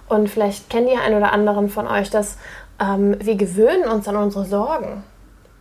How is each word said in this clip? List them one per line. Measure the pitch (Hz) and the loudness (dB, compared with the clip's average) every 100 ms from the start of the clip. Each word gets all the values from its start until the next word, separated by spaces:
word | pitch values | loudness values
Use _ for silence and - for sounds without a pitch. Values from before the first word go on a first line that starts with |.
| - | -2
Und | 214 208 | 0 0
vielleicht | 220 202 196 - | 0 -2 -2 -4
kennen | 233 247 | 0 2
die | 254 | 2
ein | - 214 | 2 2
oder | 208 | 2
anderen | 202 208 202 202 | 2 2 2 0
von | 202 208 | -2 -4
euch | 202 202 | -2 0
das, | 220 208 - - - - - | -2 -2 -6 -18 -20 -16 -6
ähm, | 196 196 202 202 | -2 2 2 2
wir | 208 208 | 0 0
gewöhnen | 196 180 226 370 285 | 0 4 4 4 2
uns | 220 202 | 0 -2
an | 202 | 0
unsere | 208 196 190 | 0 -2 -2
Sorgen. | 202 226 311 - 202 - - - - - - | -2 0 -2 -4 -10 -16 -20 -20 -20 -20 -16